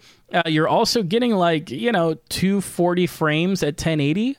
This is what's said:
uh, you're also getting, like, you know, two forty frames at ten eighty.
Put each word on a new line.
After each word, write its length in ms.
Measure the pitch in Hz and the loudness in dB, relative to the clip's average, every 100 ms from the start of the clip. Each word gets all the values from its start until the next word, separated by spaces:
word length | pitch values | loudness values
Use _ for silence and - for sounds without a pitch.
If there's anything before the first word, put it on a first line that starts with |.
| - - _ | -10 -20 _
uh, 100 | 180 165 | -2 0
you're 200 | 156 160 | 0 2
also 360 | 170 226 240 | 2 2 0
getting, 320 | 175 226 247 208 | 0 0 0 2
like, 340 | 170 160 160 | 2 0 -4
you 220 | 127 233 | -6 -2
know, 240 | 208 165 160 - | 0 0 -2 -8
two 320 | - 185 196 | -2 0 0
forty 440 | 180 - 175 180 175 | -2 0 0 2 0
frames 580 | - 156 151 175 196 | 0 0 0 0 0
at 120 | 147 151 | -2 -2
ten 240 | 165 156 | -2 0
eighty. 380 | 143 165 240 | 0 0 -2